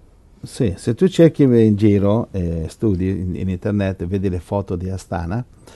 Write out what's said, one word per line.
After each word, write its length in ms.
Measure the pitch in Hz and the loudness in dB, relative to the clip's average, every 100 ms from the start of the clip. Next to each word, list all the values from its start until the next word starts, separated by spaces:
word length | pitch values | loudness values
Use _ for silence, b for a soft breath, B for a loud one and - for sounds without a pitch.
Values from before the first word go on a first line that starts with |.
| _ _ _ _ | _ _ _ _
sì, 320 | - - 117 90 | -14 -4 -4 -2
se 200 | - 113 | -4 0
tu 120 | 190 | 0
cerchi 360 | 180 165 - | 6 4 6
in 320 | 135 120 110 101 | 4 6 4 4
giro, 540 | 107 101 101 113 - | 4 4 2 0 -2
eh, 340 | 98 87 82 78 | -4 -4 -4 -8
studi 420 | - 113 90 92 | -4 -2 0 -2
in, 260 | 90 90 87 | -4 -4 -4
in 140 | 95 | -4
internet, 540 | 90 104 101 95 92 90 | -4 -4 -2 -2 -4 -4
vedi 200 | 98 95 | -4 -2
le 120 | 90 | -4
foto 360 | - 101 95 90 | -4 -6 -4 -6
di 140 | 92 | -6
Astana, 560 | 95 - 90 85 110 - B B | -8 -8 -8 -6 -6 -8 B B